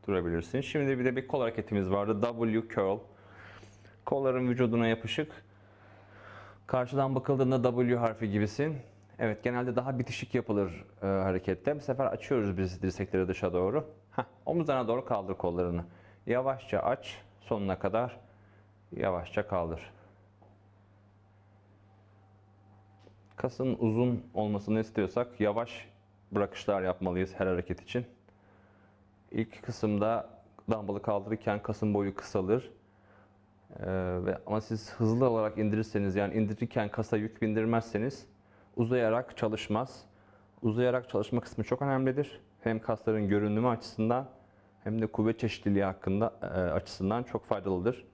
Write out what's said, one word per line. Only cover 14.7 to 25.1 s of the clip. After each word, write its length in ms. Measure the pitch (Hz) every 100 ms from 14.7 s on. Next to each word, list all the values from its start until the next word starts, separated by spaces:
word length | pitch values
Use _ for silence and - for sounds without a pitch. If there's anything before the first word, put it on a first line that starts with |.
| 135 113
doğru 160 | 120
kaldır 300 | 123 107 95
kollarını. 500 | 95 87 87 90 85 85 - - - -
Yavaşça 520 | 120 131 131 - 95
aç, 400 | - 131 - - - -
sonuna 380 | - 110 98 92
kadar 420 | 98 110 123 - - - - - - - - -
yavaşça 520 | 95 90 87 - 101
kaldır. 440 | 95 82 80 - - - - - _ - - - - - - - - _ - - - _ - - - - - - - - - - - - - - - - -
Kasın 400 | 131 - 131 -
uzun 480 | 113 110 123 120 -
olmasını 460 | - 107 101 101 110
istiyorsak 600 | 110 - 95